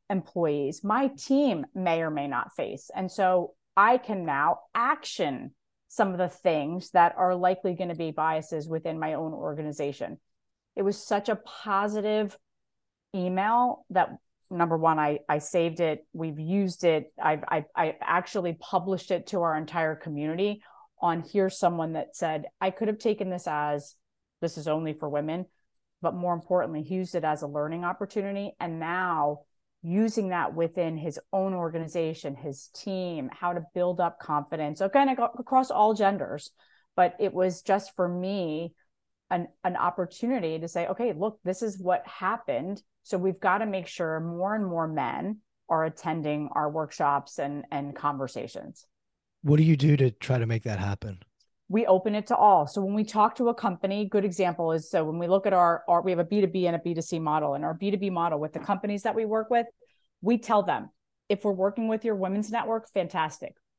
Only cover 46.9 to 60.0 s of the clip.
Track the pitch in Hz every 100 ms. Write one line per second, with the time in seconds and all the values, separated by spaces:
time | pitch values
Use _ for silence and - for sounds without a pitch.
46.9 | - 151 143 - - 143 147 - 151 143
47.9 | 135 147 143 131 - - - - - -
48.9 | _ _ _ _ _ 147 151 160 151 151
49.9 | 147 131 - - 123 113 117 117 101 101
50.9 | 101 107 92 - _ _ _ - 196 233
51.9 | 185 208 208 208 240 214 185 147 - 190
52.9 | 208 214 214 214 - 233 233 220 175 190
53.9 | 202 202 208 196 175 180 170 165 160 156
54.9 | 180 156 165 175 196 202 190 170 170 -
55.9 | 175 180 175 170 208 190 185 175 165 175
56.9 | 165 160 165 160 151 151 143 156 165 196
57.9 | 196 196 175 170 151 156 156 - 196 208
58.9 | 208 220 214 220 220 220 240 233 - _
59.9 | _